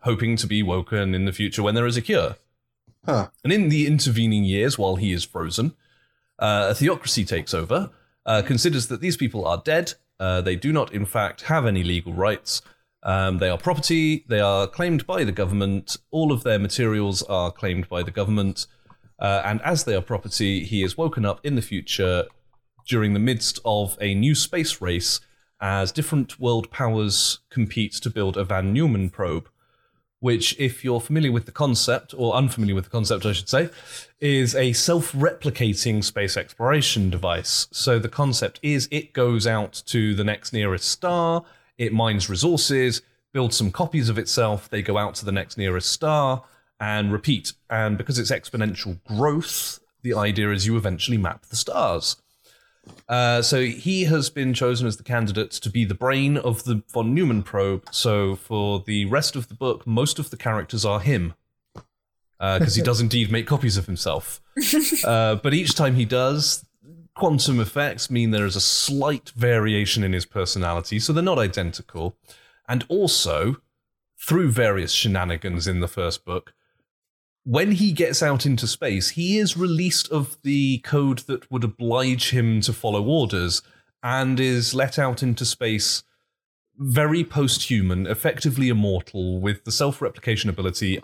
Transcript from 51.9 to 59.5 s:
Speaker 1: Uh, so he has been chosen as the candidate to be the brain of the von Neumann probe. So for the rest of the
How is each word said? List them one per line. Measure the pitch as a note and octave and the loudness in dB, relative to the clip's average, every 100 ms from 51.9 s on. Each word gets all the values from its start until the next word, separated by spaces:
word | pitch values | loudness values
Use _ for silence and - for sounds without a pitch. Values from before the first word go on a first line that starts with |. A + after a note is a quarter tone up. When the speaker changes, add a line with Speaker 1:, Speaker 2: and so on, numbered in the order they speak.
| E2+ - - _ _ _ _ _ _ - - - | 0 -2 -6 _ _ _ _ _ _ -20 -20 -2
Speaker 1:
Uh, | B2 A#2+ A#2+ | 2 2 2
so | A#2 C3+ | 2 2
he | B2+ A#2 F3+ F#3+ | 0 -2 -2 2
has | E3 D#3 C3 | 4 2 0
been | - C3 | -2 0
chosen | A#2+ B2 A#2+ B2 | 2 2 2 0
as | G#2 | -2
the | |
candidate | - A#2+ G#2+ G2 G#2+ | -2 0 0 0 -4
to | - A2 | -6 -2
be | A2+ G#2+ | 0 0
the | |
brain | F2+ B2+ C3+ C#3 C#3+ | 0 0 2 2 2
of | B2 A#2 | 0 -2
the | B2+ A2 - | -2 -2 -2
von | A#2+ A2+ | -2 0
Neumann | D3 E3+ A2 | 2 2 2
probe. | F#2+ G2+ G2 F#2+ - | 0 0 0 -2 -4
So | - A#2 G#2 G2 G2 | -2 2 2 0 -2
for | - A2 G2+ G2+ F#2+ | -4 -2 0 -2 -2
the | G#2 G2 | -2 0
rest | C3+ D3 C#3 | 0 0 -4
of | |
the | A#2 | -8